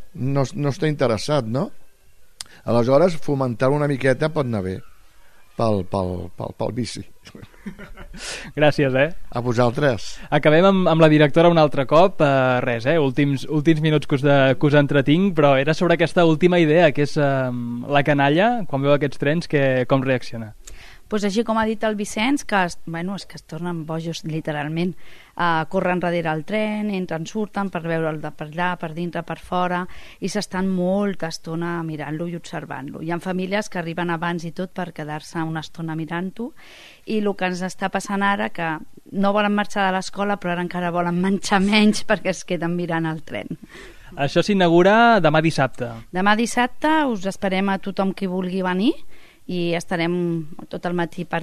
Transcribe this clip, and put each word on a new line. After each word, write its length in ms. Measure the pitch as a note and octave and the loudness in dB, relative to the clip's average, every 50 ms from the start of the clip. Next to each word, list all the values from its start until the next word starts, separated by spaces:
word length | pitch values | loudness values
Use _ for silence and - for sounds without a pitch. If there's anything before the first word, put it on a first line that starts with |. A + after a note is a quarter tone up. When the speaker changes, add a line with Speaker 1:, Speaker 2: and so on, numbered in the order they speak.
| - - - | -10 -12 -10
Speaker 1:
no, 300 | - B2 C3+ C#3 C#3 C3+ - - | -6 -4 -2 0 0 0 -2 -2
no 180 | - C#3+ C#3+ C3 | -4 -2 -2 -2
està 160 | - - D#3 | 0 -2 -2
interessat, 560 | D3+ D3 C#3 A#2+ A2+ G2+ - - D3+ C#3+ A#2+ | 0 0 0 0 0 0 -2 -2 -2 -2 -2
no? 220 | A2 A2+ C3 F#3 B3 - - - - - _ _ - - - - - - - - - - - - - | -2 -2 -4 -4 -4 -8 -12 -14 -16 -20 _ _ -20 -20 -20 -20 -20 -18 -18 -18 -18 -18 -12 -2 2
Aleshores, 500 | A2 A#2+ A#2 A#2+ C3+ C#3+ F3 F#3+ E3+ D#3+ | 2 2 4 4 4 4 4 4 2 0
fomentar 480 | - - C#3+ C3+ C3+ B2 A#2 G#2 C3 C3 C#3+ | 0 -2 0 -2 -2 -4 -2 0 0 0 2
una 160 | D3 D3 C#3+ | 2 0 -2
miqueta 420 | C#3+ B2+ - C3+ C3 C3 D3+ D#3 D#3 | -2 0 2 0 2 2 0 -2 -2
pot 140 | D3+ C#3 B2 | -2 -2 -2
anar 160 | A2+ G#2 F#2 | -2 -4 -4
bé 140 | F#2 F#2+ - - - - - - - - - - - - - - - - - | -4 -6 -8 -10 -14 -18 -20 -20 -20 -20 -20 -20 -20 -20 -20 -20 -16 -4 -2
pel, 240 | A#2+ A2+ G#2+ G2 F2+ - | 0 2 2 0 -2 -2
pel, 380 | - G2 F#2 F2+ F2+ F2 F2 F2 - - | -2 -2 -2 -2 -4 -6 -8 -10 -10 -10
pel, 160 | A2 G#2 - - | -10 -10 -8 -6
pel 180 | A2+ - G#2 | -6 -4 -4
bici. 280 | A#2 A#2 - - - - - - - - - - - - - - - - G3+ - - G3+ - - - - - - - - - - - - E3 - C#3+ | -4 -6 -6 -8 -12 -14 -16 -18 -20 -20 -20 -20 -20 -20 -20 -20 -18 -16 -16 -16 -16 -16 -18 -16 -18 -16 -16 -16 -14 -12 -12 -12 -12 -12 -10 -2 2
Speaker 2:
Gràcies, 380 | D3+ D3+ - - C#3+ C3+ B2+ | 2 4 4 4 0 2 4
eh? 140 | C3 C#3 - - - - - - | 2 2 2 0 -4 -6 -4 -6
Speaker 1:
A 80 | A#2+ A#2 | -4 -2
vosaltres. 720 | B2 A#2 A2+ B2 A#2+ A#2 - D3 C#3+ A#2 F#2+ - - - - - - - | 0 2 2 2 2 2 2 0 0 0 0 -4 -8 -10 -10 -6 0 0
Speaker 2:
Acabem 320 | D3+ - D#3 D3+ D#3+ F#3 G3 | 2 4 6 6 6 6 6
amb, 180 | G3 F#3+ F#3 D#3+ | 4 4 4 2
amb 120 | D#3+ D#3+ E3 | 6 6 6
la 60 | D#3 | 6
directora 400 | D3+ D3 D3+ D3 - E3 E3 F3 | 8 6 6 6 6 6 6 6
un 80 | E3+ E3 | 8 6
altre 240 | D#3 D3 - C#3+ C3+ - | 4 4 2 0 0 4
cop. 340 | D3 D#3 F3+ G3+ F#3+ - E3 | 6 6 6 6 4 2 2
Eh, 360 | C#3+ C#3 C3+ B2+ B2+ B2+ B2 B2 | 4 4 4 4 4 2 2 0
res, 220 | C3 A#2+ A#2 A2 C3+ | 0 -2 0 0 2
eh? 80 | D#3+ E3 | 2 4
Últims, 440 | D3 C3+ B2 D3+ C#3+ C#3+ C#3 B2 - - | 2 2 2 2 2 2 2 -2 -2 -2
últims 320 | D3+ D#3 C#3+ E3 D#3+ D3+ D#3 | -2 2 4 4 4 4 4
minuts 260 | D#3+ D3+ D3+ D3 - | 2 2 2 2 2
que 100 | D3+ C3 | 0 2
us 60 | C#3 | 4
de, 120 | C#3+ C#3+ C#3 C3+ C3+ C3 - | 4 6 6 6 4 4 4
que 100 | - D3 | 4 4
us 80 | C#3 D3 | 6 6
entretinc, 560 | C#3+ C#3+ D3+ C#3+ B2+ C#3 D3 E3+ G3 G3+ E3+ D3+ | 4 4 2 2 4 4 4 4 4 2 4 4
però 180 | D3 C#3+ C#3 C3 | 6 6 6 4
era 160 | C#3 D3+ D#3+ - | 4 2 0 0
sobre 200 | F#3 F3 E3+ D#3 | 2 2 4 2
aquesta 260 | E3+ D#3 - F#3 E3+ | 2 2 4 4 4
última 360 | E3 D#3+ D3 F3+ F3 F3+ F3 E3+ | 4 4 4 4 4 4 4 4
idea, 280 | D3+ D3+ F3 F3 D3+ C3 | 4 6 6 6 4 4
que 100 | - D3 C#3 | 2 0 0
és, 100 | - D#3 | 0 0
ehm, 680 | C#3+ C#3 C#3 C3 C3 B2+ B2 B2 A#2+ A#2+ A#2+ A#2+ A#2+ C3 | 2 2 2 0 -2 -2 -4 -6 -6 -6 -6 -8 -4 0
la 140 | C#3+ C#3+ C#3+ D#3 | 2 2 4 4
canalla, 420 | D3 C#3 C#3 C#3+ D3 E3+ G3+ A#3 B3 A#3+ F#3+ - | 2 4 4 4 4 4 2 2 0 -2 -2 -2
quan 160 | - C3+ C#3 | -2 0 2
veu 100 | C#3+ C#3+ | 2 2
aquests 260 | C#3+ D3 C#3 - - | 2 2 -2 -4 -2
trens, 300 | D3+ C#3+ D3+ F3 - - | 0 0 0 0 -2 0
que, 120 | - C#3+ C#3 C3+ C3 B2+ B2 - | 0 2 2 2 2 0 2 2
com 160 | C3+ C3+ B2+ | 2 2 2
reacciona? 480 | C3+ C3 A#2+ - - - A2+ A2 G#2+ - - - - - - - - - - - - | 0 0 -2 -2 -6 -8 -10 -10 -12 -14 -16 -16 -16 -16 -16 -16 -18 -18 -18 -10 -6
Speaker 3:
Pues 140 | G#3+ G#3+ G3+ | -4 -2 -2
així 160 | G3+ F#3 A3+ | 0 0 0
com 160 | A3+ A3+ A3 A3+ | 0 0 0 0
ha 80 | A3 | 0
dit 160 | A3 A3 G#3+ - A3 | 0 -2 -2 -2 -2
el 80 | G#3+ G3+ | -2 -2
Vicenç, 460 | G#3 - - A3 G#3+ B3+ C#4+ C#4+ - | -6 -6 -4 -2 0 0 0 0 -2
que 140 | - G#3+ G3 F3+ F3 | 0 0 0 0 0
es, 80 | - - - | -2 -8 -10
bueno, 300 | - E3 E3 E3+ F#3 G3+ F#3 | -8 -8 -6 -6 -6 -6 -8
és 60 | - | -10
que 140 | - - D#3 | -12 -16 -18
es 40 | - - | -14 -12
tornen 320 | F3 D#3+ F3 F3 E3+ E3 D#3 D#3 | -10 -8 -6 -6 -6 -6 -6 -6
bojos, 320 | D#3+ E3 E3 E3 D#3+ - - D#3+ | -6 -6 -6 -6 -8 -8 -8 -6
literalment. 640 | D3+ D#3+ D#3 - D3+ D3 D3 D3+ D#3+ E3 F3 F#3+ D#3 | -6 -6 -6 -4 -6 -4 -4 -4 -2 -2 -2 -2 -4
Eh, 520 | - - - - - - _ _ - F3 F3 E3 D#3+ D#3 - - | -6 -12 -14 -14 -18 -20 _ _ -2 0 2 2 0 -2 -2 -2
corren 240 | G3 F#3 F3+ F3+ F3+ F3 | -2 0 0 0 0 0
darrere 260 | F3 E3+ F3 E3 E3 | -2 -2 -2 -2 -2
el 140 | D#3 D#3+ D3+ | -4 -4 -4
tren, 460 | - G3+ G#3+ G#3+ G#3+ G#3+ G#3+ G#3+ G#3+ G3+ | -4 -4 -2 -2 -2 -4 -4 -4 -4 -4
entren, 300 | F#3 F#3 E3 D#3+ D#3+ E3 | -4 -4 -6 -6 -6 -8
surten 460 | - - A3 G#3+ G3+ - G3+ G3 F#3+ - | -6 -6 -6 -6 -4 -4 -6 -6 -4 -4
per 80 | F3 | -6
veure'l 380 | D#3+ E3 E3 E3 E3 D#3 D#3 D3+ | -4 -2 -2 -2 -2 -2 -4 -6
de 80 | D3+ D3+ - - | -8 -10 -10 -10
per 80 | D#3+ | -12
allà, 220 | D3+ D3+ E3 F3 F3+ F3+ E3+ | -10 -4 -2 -2 -2 -2 -4
per 140 | - D#3+ D#3 | -8 -10 -8
dintre, 300 | E3 F3 F3 - E3+ E3 | -6 -8 -6 -6 -8 -8
per 140 | - E3 - | -8 -12 -12
fora, 380 | - - F3+ F3+ F3+ F3+ F3+ F3 F3+ F3+ - - - - - - | -8 -4 -2 -2 0 0 -2 -4 -4 -6 -10 -14 -16 -18 -14 -8
i 80 | - F#3+ | -8 -6
s'estan 400 | - G#3+ - - - F#3 F#3+ F#3+ | -4 -4 -6 -4 -4 -4 -2 -2
molta 640 | F#3+ F3+ F3+ F3+ F#3+ G3+ G#3 G3+ F#3+ - E3 E3 D#3+ | 0 0 0 0 0 0 0 -2 -2 -4 -6 -8 -8
estona 460 | - - E3+ E3 E3+ E3+ E3+ F3 E3+ E3 D#3+ | -10 -10 -8 -6 -6 -4 -4 -4 -6 -6 -6
mirant-lo 400 | D#3 D3 D3 C#3+ D#3 D#3 E3+ F3 | -8 -8 -8 -8 -6 -6 -6 -6
i 80 | E3+ E3+ | -8 -10
observant-lo. 640 | - - - D#3+ D#3 D#3 C#3+ C3 C3 C#3+ - - | -12 -10 -12 -12 -10 -10 -12 -12 -12 -12 -12 -10
Hi 80 | D#3 D#3+ | -6 -4
ha 80 | E3+ E3+ - | -4 -4 -4
famílies 500 | F#3 F3+ F#3 F#3 F3+ G3 G#3 G#3+ - - | -4 -4 -4 -4 -2 -4 -4 -4 -4 -6
que 60 | F#3 | -6
arriben 320 | E3 E3 E3 F3+ F3 F3 E3+ | -6 -6 -4 -4 -4 -2 -2
abans 320 | D#3+ E3+ E3+ F3 F3 E3 | -2 -2 -4 -4 -4 -6
i 60 | E3+ D#3 | -8 -8
tot 160 | - F3+ F#3 - - | -8 -8 -8 -6 -8
per 140 | F3+ E3+ D#3 | -8 -8 -8
quedar-se 480 | - D#3 D3 D3+ D3+ - - - E3+ | -12 -10 -8 -10 -10 -12 -10 -6 -6
una 220 | D#3+ D#3+ D#3+ D#3+ D3+ | -6 -4 -6 -8 -8
estona 300 | - - - E3 E3 D#3 D#3+ | -10 -10 -10 -8 -6 -6 -6
mirant-ho, 540 | D#3+ D3+ E3+ E3+ F#3 F#3+ - - A#3 C#4 - - - - - - - - - - - - | -6 -6 -6 -6 -6 -6 -8 -8 -10 -10 -12 -16 -20 -20 -20 -20 -20 -20 -20 -20 -10 -4
i 80 | A3 G#3+ G#3 | -2 -2 0
el 80 | G#3 G3 | -2 -2
que 160 | - F#3 F#3 | -2 -2 -4
ens 140 | F3+ F3 F#3 | -2 -4 -6
està 240 | F#3 - - G3 F#3+ | -8 -6 -6 -6 -4
passant 320 | - G3 - - G3+ G3 | -4 -4 -4 -2 -2 0
ara, 300 | G3+ G3+ G3+ G3+ G#3+ A3 - | 0 0 0 0 -2 -4 -4
que 220 | - E3+ D#3+ D#3 D#3 - - - - - - | -4 -4 -4 -4 -6 -8 -14 -18 -20 -18 -10
no 240 | - G3 G3 G3+ G3+ | -4 0 0 2 2
volen 240 | G#3 G#3 G3+ G#3 G#3 | 2 2 2 0 0
marxar 300 | G#3 - - G#3 G3 F#3+ | -2 -2 0 0 0 2
de 80 | F#3 | 0
l'escola, 420 | F#3+ F#3 - - F#3+ G3+ G3+ G3+ G3 | -2 -4 -6 -4 -4 -2 -2 -2 -2
però 160 | - F3 F3 | -2 -4 -2
ara 140 | F3 F3 E3+ | -2 -2 -4
encara 260 | - F3+ F3+ F3 E3+ | -4 -4 -2 -2 0
volen 240 | F3 F3 F3 F3 F3 | 0 0 0 0 0
menjar 400 | F3+ F#3+ G3+ F#3 - - G#3+ G3 F#3+ | 2 2 0 0 0 2 2 4 4
menys 400 | G3+ G#3+ G#3+ G#3 G#3 G#3 - - | 4 4 6 6 6 4 2 2
<laughs> 40 | - | 0
perquè 260 | A3 - - F#3 F3 | 0 0 0 -4 -4
es 80 | - - | -4 -4
queden 320 | - F#3 E3 E3+ E3+ F3 F3 | -4 -4 -2 -2 -2 -2 -2
mirant 320 | F3 D#3+ E3 E3 E3 D#3+ | -2 -2 -2 -2 -2 -2
el 140 | D#3+ D#3+ - | -4 -6 -8
tren. 240 | - - G#2 - - - - - - - - - - - - - - - | -10 -10 -10 -8 -10 -12 -12 -12 -20 -20 -20 -20 -20 -20 -20 -20 -18 -6
Speaker 2:
Això 320 | - C#3+ C#3 - E3+ E3 | -4 -4 0 2 0 2
s'inaugura 720 | - G#3 F#3+ F3+ E3+ E3 E3+ F3+ F#3+ G#3 A3+ A#3 A#3 A#3 G#3 E3+ | 2 2 4 4 6 6 8 8 8 8 8 6 6 6 6 4
demà 160 | D#3 D3 D#3 | 4 4 4
dissabte. 480 | D#3 E3 - - C3+ B2+ - - B2 A#2 A#2 A2+ A#2 - - | 2 2 2 2 0 0 0 -6 -8 -8 -8 -12 -16 -8 -4
Speaker 3:
Demà 240 | F3+ G3 G3+ G#3+ G#3+ | 0 2 4 4 4
dissabte 540 | A#3+ A3 - B3 B3 B3 - - - D4+ D#4 D#4 D4 C4+ | 2 0 0 0 0 0 -2 -2 0 2 2 2 2 0
us 160 | A#3 G3 F3+ F#3+ | -2 -2 -4 -6
esperem 440 | F#3 - - G3 F#3+ F#3+ G3+ G3+ G3 | -4 -4 -4 -2 0 0 0 0 -2
a 60 | F#3+ | -2
tothom 320 | - G3+ F3+ - G3 G3 F3+ | -4 -6 -2 -2 -2 -2 -2
qui 160 | - G3 F#3 | -2 -4 -4
vulgui 320 | F3+ F#3+ F#3 F3+ F3+ F#3+ | -4 -4 -4 -4 -4 -2
venir, 320 | F#3 F3+ F3+ F#3 G3+ C4+ B4+ - - - - - - - _ _ - - | -2 -2 0 2 2 0 0 0 -6 -10 -10 -12 -16 -20 _ _ -10 -6
i 240 | F#3 F3+ E3+ E3+ E3 | -4 -2 -2 -2 -2
estarem 400 | E3+ F3 - F#3+ E3+ E3 E3+ F3 F3+ F3 E3+ E3+ E3 D#3 - - - - - | -2 -2 -4 -2 -2 0 0 0 -2 -2 -2 -2 -4 -6 -8 -10 -12 -12 -12
tot 140 | - F3 - | -12 -8 -6
el 80 | F3+ F3+ | -4 -2
matí 300 | F3 E3+ D#3+ - - E3+ | -2 -4 -4 -4 -10 -8
per 140 | - - E3+ | -6 -6 -6